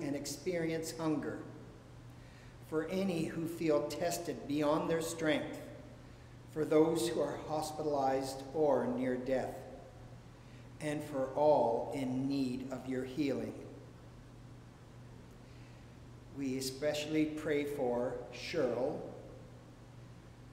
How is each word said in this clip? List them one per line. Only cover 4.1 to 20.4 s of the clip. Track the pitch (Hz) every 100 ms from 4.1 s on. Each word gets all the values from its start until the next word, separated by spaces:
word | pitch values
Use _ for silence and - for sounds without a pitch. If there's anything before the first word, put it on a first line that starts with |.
| - - 123 -
beyond | 147 147 151 165
their | 160
strength, | 160 - 156 139 - - - - - - - - - - -
for | 156
those | 147 156 160 165 -
who | -
are | 143 127 -
hospitalized | 151 151 - 156 143 135 135 135 - -
or | 160 151 127 120
near | 123 127
death, | 123 127 131 - - - - - - - - - - - - - -
and | 151 151
for | 151 135 131 143
all | 151 139 117 117 -
in | 139 127 127 135
need | 139 131 123 127
of | 127 123
your | 127
healing. | 127 - 143 120 110 - - - - - - - - - - - - - - - - - - - - - - - - - - - - 131
We | 139 131
especially | 131 - 151 151 151 156 151
pray | 151 160 147
for | 143 143 127 120 127 - -
Cheryl, | - - 170 127 117 139 - - - - - - - - - - - - - - -